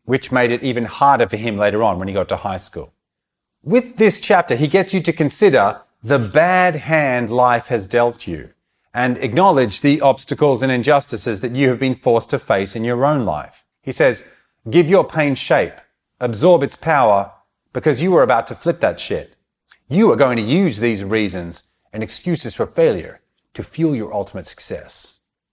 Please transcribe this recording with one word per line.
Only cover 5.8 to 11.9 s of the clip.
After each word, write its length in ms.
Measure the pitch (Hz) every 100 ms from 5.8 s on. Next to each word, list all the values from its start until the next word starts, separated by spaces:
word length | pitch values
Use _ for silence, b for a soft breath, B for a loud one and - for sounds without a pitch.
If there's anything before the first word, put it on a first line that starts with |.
| _ _
the 160 | 110 139
bad 580 | 107 147 175 185 180 151
hand 540 | - 160 139 123 110
life 360 | 120 123 120 -
has 200 | 117 92
dealt 400 | 120 120 117 -
you 240 | 78 - _ _ _ _
and 240 | 120 127 123
acknowledge 640 | 123 127 190 143 117 -
the 200 | 143 151
obstacles 600 | 139 120 - 117 147 120
and 100 | 131
injustices 680 | 123 127 147 - 110 123 101
that 140 | 120
you 140 | 127 135
have 100 | 113
been 160 | 131